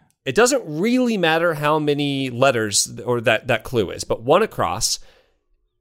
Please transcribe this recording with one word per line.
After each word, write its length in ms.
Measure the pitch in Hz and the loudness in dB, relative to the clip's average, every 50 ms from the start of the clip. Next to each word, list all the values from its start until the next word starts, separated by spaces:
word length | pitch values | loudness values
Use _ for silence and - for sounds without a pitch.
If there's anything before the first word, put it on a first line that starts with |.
| _ _ _ _ _ | _ _ _ _ _
It 100 | 139 127 | -2 2
doesn't 260 | 202 247 247 294 247 214 | 2 2 4 2 -2 -2
really 520 | 160 147 156 196 233 247 254 247 240 226 | -6 -4 -2 0 0 2 2 2 0 0
matter 380 | 190 170 160 160 165 170 175 156 | 0 2 2 2 2 2 0 0
how 240 | 151 147 147 156 156 | 0 0 0 0 2
many 500 | 151 147 143 143 147 143 139 135 135 127 | 0 0 0 0 -2 -2 -2 -2 -4 -4
letters 560 | 120 117 135 139 123 113 110 104 98 - - | 0 2 2 2 4 2 -2 0 0 -2 -2
th-, 200 | - 120 123 98 | -2 -8 -8 -4
or 140 | 120 123 120 | -2 -2 0
that, 260 | 110 120 110 107 - | 2 2 0 2 0
that 160 | 123 117 110 - | -2 -2 -2 -2
clue 260 | - 131 113 95 80 | -2 0 0 0 0
is, 140 | 87 92 - | -4 -8 -4
but 180 | - 113 - | -4 -4 -2
one 220 | 107 127 160 196 220 | 2 2 4 4 4
across. 560 | 214 - - 101 87 87 - - - - - - - _ _ _ _ _ _ _ _ _ _ _ _ _ _ | 0 -2 -2 -2 -2 -2 -4 -4 -4 -4 -6 -8 -16 _ _ _ _ _ _ _ _ _ _ _ _ _ _